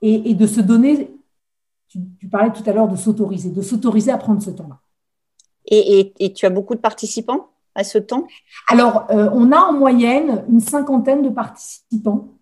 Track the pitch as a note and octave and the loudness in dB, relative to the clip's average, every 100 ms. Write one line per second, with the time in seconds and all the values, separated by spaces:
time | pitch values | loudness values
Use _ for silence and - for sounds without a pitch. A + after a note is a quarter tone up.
0 | G#3+ G#3+ A3 F#3+ G#3 A3+ F#3+ A3+ C4 D4 | 0 0 0 0 2 2 2 4 4 2
1 | - - _ _ _ _ _ _ _ F#3 | -2 -14 _ _ _ _ _ _ _ -14
2 | F3+ - F#3 G3+ A3+ A3 - G#3 G#3 F#3+ | -14 -14 -8 0 0 -2 -2 0 0 0
3 | A3 G#3 G3 F#3 F3+ E3+ - A#3 A#3+ G#3 | -2 -2 -2 -4 -8 -8 -4 -2 0 0
4 | A#3 B3 - G3+ F#3+ D#3+ D#3 C3+ _ _ | 0 -2 0 -2 -2 -12 -16 -20 _ _
5 | _ _ _ _ _ _ - G#3+ - G3 | _ _ _ _ _ _ 0 2 4 4
6 | G3 - G3 G3 G3 F#3 F#3+ A3+ A3 - | 2 -2 -6 -2 -2 -2 -6 -4 -4 -4
7 | G#3+ - A3+ - - _ _ - G3 G#3+ | -10 -10 -6 -6 -8 _ _ -8 -4 -4
8 | G#3 B3 F4 - _ - - A#3+ A#3+ G#3+ | -4 -6 -8 -14 _ -12 0 2 4 2
9 | - G#3+ G#3+ B3 A#3+ D#4 F#4 C#4+ C4+ B3 | 0 0 2 4 4 4 4 4 2 4
10 | A#3+ C4+ D#4 G#3+ - A#3 - C#4+ C#4+ B3+ | 2 0 0 -4 2 2 2 -4 -2 -2
11 | C4 C#4 C4+ B3 A3+ - - - - A3 | 0 0 0 -4 -8 -12 -20 -20 -8 -6
12 | A3 G3+ - _ | -4 -4 -6 _